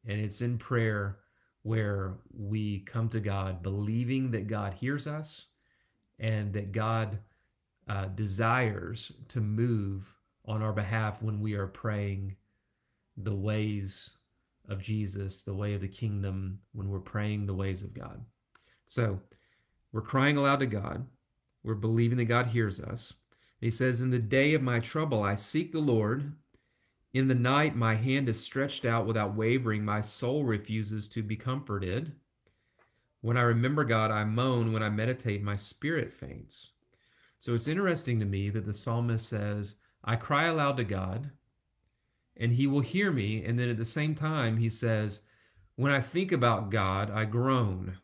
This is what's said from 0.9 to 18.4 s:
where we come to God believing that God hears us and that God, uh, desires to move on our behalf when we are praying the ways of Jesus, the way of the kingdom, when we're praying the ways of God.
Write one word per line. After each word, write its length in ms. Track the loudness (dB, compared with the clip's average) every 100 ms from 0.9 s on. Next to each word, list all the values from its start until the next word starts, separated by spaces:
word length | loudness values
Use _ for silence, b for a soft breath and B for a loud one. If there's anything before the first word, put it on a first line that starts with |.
| 0 -2 -6 b b b b
where 560 | -2 0 2 0 -2 -6 -14 -10
we 440 | -4 -2 -2 -4
come 280 | -4 -2 -2
to 120 | 0
God 420 | -2 -2 -2 -4
believing 680 | -4 -2 0 0 0 0 0
that 140 | -2 -2
God 280 | -2 -4
hears 320 | -4 -4 -4 -4
us 400 | -8 -8 -14 -18 _ _ _ _ _ _ -4
and 340 | 0 0 0
that 200 | -2 -2
God, 460 | -2 2 2 0 -4 b b b b _ _ -6
uh, 180 | -4 -4
desires 1000 | -2 -4 0 2 2 2 -2 -6 -8 -10 -14 -8
to 120 | -2
move 760 | 0 2 2 2 0 -4 -8 _ _ _
on 180 | -6 -2
our 120 | 0
behalf 480 | -2 0 0 0 -2
when 180 | -4 -2
we 140 | -2
are 120 | -2 -4
praying 680 | -4 -4 -2 -2 -2 -6 -8 _ _ _ _ _ _ _ -8
the 180 | -4
ways 760 | -2 0 0 0 -2 -4 -8 -14 _ _ _ _ _ -10
of 140 | -8
Jesus, 600 | -2 -2 -2 -4 -8 -8
the 120 | -8
way 180 | -4 -2
of 80 | -2
the 80 | -4
kingdom, 720 | -4 -4 -2 -2 -2 -4 -8 _
when 180 | -8 -4
we're 100 | -4
praying 460 | -4 -2 -2 -2 -2
the 80 |
ways 280 | 0 -2 -2
of 120 | -6
God. 280 | -12 -12 -14 -16 _